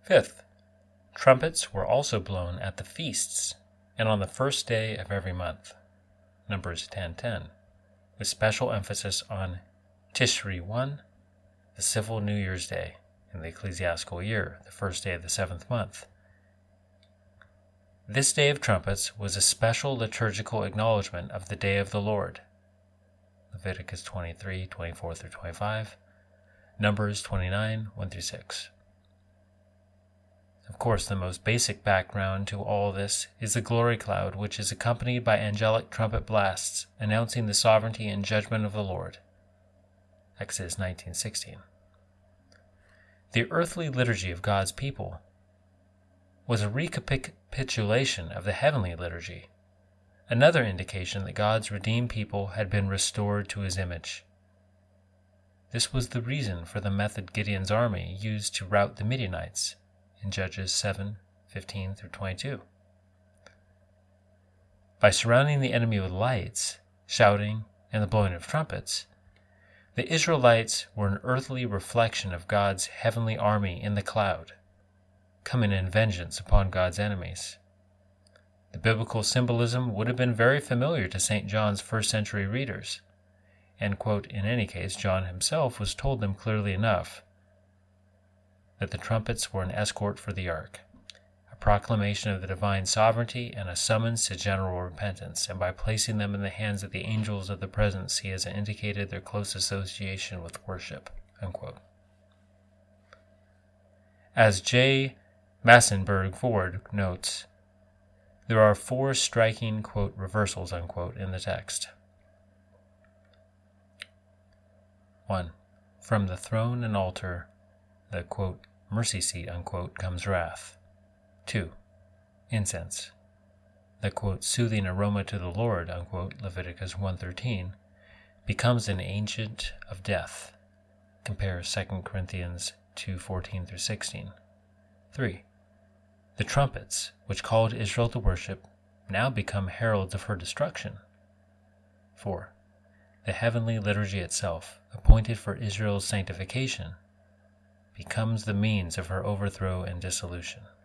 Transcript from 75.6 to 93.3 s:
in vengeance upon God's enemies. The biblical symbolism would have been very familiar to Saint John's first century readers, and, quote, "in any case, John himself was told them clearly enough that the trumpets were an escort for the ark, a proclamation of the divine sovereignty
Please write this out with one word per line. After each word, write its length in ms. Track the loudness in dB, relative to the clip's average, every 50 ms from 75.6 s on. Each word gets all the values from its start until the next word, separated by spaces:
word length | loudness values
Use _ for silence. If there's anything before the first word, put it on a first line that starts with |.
| 2 4
in 180 | 2 2 0 2
vengeance 500 | 4 4 4 4 2 -2 -6 -8 -8 -10
upon 300 | 4 6 6 8 8 6
God's 300 | 2 2 2 2 2 0
enemies. 580 | -2 -2 -2 -4 -6 -8 -10 -10 -10 -12 -12 -16 _ _ _ _ _ _ _ _ _ _ _ _ _ -20 _ -20 _ _ _ _ _ _ -12
The 40 |
biblical 460 | 2 2 4 4 4 0 -2 -2 -2 0
symbolism 720 | 2 2 4 4 4 4 2 2 2 2 0 0 0 0
would 120 | 0 0
have 80 | 0 2
been 200 | 2 2 2 4
very 240 | 6 6 6 6 4
familiar 480 | 2 0 2 2 2 2 2 0 0
to 120 | -2 0 -2
Saint 280 | 0 2 2 0 0
John's 340 | 0 0 2 2 2 0 -2
first 300 | -4 -2 -2 0 0 2
century 340 | 0 0 -2 -2 -2 -2 -2
readers, 560 | -2 -2 -2 -4 -4 -6 -8 -8 -10 -10 -10 _ _ _ _ _ _ _ _ _ _ _ _ _ _ _ -4
and, 180 | -2 -2 -2
quote, 300 | 0 0 0 0 0 -2
"in 180 | -4 -4 -2 0
any 220 | 2 2 2 0
case, 280 | -2 -2 -6 -6 -6 -6
John 300 | -2 2 2 2 2 2
himself 540 | -2 -4 -2 -2 0 2 2 2 0 0 -2
was 160 | -4 -4 -4
told 260 | 0 0 0 0 2
them 140 | 0 -2 -2
clearly 380 | -2 -2 0 0 2 0 0 0
enough 500 | 2 4 4 4 2 0 -6 -12 -16 -20 _ _ _ _ _ _ _ _ _ _ _ _ _ _ _ _ _ _ _ _ _ _ _ _ _ _ _ _ _ _ -8
that 120 | -6 -6
the 60 | -6
trumpets 540 | -8 -2 0 0 0 0 -2 -2 -4 -4 -4
were 100 | -2 -4
an 100 | -2 -2
escort 460 | 0 0 -2 -2 -2 -2 -2 -2 -2
for 140 | -4 -8 -6
the 180 | -6 -4 -2 -2
ark, 300 | -4 -4 -6 -12 -18 -20 -20 _ -20 -20 _ -20 -20 -20 _ _ _ _ _ -20
a 40 | -16
proclamation 760 | 0 4 4 4 4 4 0 0 2 2 0 0 -2 -2 -2
of 100 | -2 -2
the 60 | -4
divine 380 | -6 -4 -2 0 2 2 2 0
sovereignty 680 | 0 4 6 6 6 6 4 -2 -2